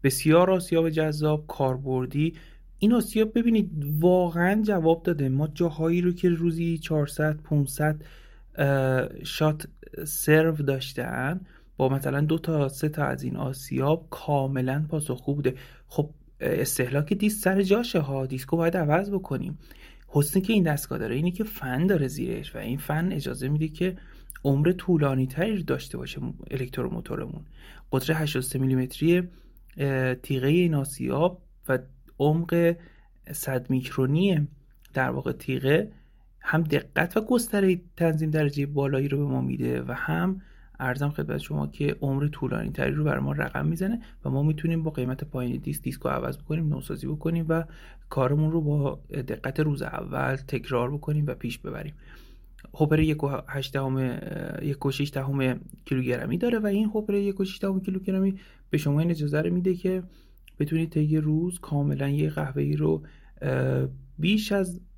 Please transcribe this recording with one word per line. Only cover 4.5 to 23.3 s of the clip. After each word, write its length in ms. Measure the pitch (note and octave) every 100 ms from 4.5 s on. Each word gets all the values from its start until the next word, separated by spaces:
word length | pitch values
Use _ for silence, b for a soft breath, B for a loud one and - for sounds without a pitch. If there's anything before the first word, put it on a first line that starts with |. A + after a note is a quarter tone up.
| G#3+
جواب 420 | G#3+ F#3+ D#3+ E3
داده. 260 | F3+ D#3 C3+
ما 180 | C3+ D3+
جاهایی 540 | - E3+ D#3+ D#3+ F3
رو 100 | F3+
که 180 | F3 F3+
روزی 480 | E3 E3+ E3 E3+ E3
چهارصد، 600 | - D#3 D3 - D#3 D3+
پونصد، 640 | - D3+ C3+ - D3+ D3+ D3 B B B B -
اه، 680 | C#3+ C#3 C3 C3 B2+ -
شات 440 | D#3 - D#3 D3+ - - - - D#3
سرو 500 | - - D#3 D#3+ D#3
داشتن، 840 | C#3+ C3+ B2+ - A#2+ B2 C3 F#3 B B B -
با 120 | C3
مثلاً 320 | C3+ C3+ C#3
دو 160 | D3+ E3
تا، 320 | - D#3 C#3
سه 200 | - D#3
تا 140 | D3+
از 200 | C#3 C3
این 120 | C3 -
آسیاب 720 | C3+ C3 - C3 C3+ E3 -
کاملاً 760 | - - C#3+ C3+ C3+ B2+ C#3 D3+
پاسخگو 460 | D#3+ D3+ B2 - C#3+
بوده. 200 | C#3 B2+ B B B
خب، 220 | - D3 - - -
استهلاک 760 | C3 - - - B2 C#3 D3
دیست 300 | G3 G#3+ G#3+
سر 180 | F#3 F#3+
جاشه 380 | F#3+ G#3 A#3+ F#3
ها، 260 | C#3 C#3 C3
دیسکو 320 | C3 - E3
باید 200 | E3 F3+
عوض 340 | D3 D#3 G3+
بکنیم. 460 | G3 - C3+ - D3 B B B B B
حسنی 340 | D3 C#3+ F#3+
که 120 | F#3+
این 100 | A3
دستگاه 340 | E3 C#3+ - B2+
داره 180 | A2 B2
اینه 160 | F3
که 120 | F3
فن 440 | A3 - C3+ B2+ F#3
داره 200 | F#3 C3+
زیرش 480 | C3 A#2+ A2+ - A#2
و 20 |
این 200 | A2 C3+
فن 340 | - D3+ F3
اجازه 380 | E3+ C3+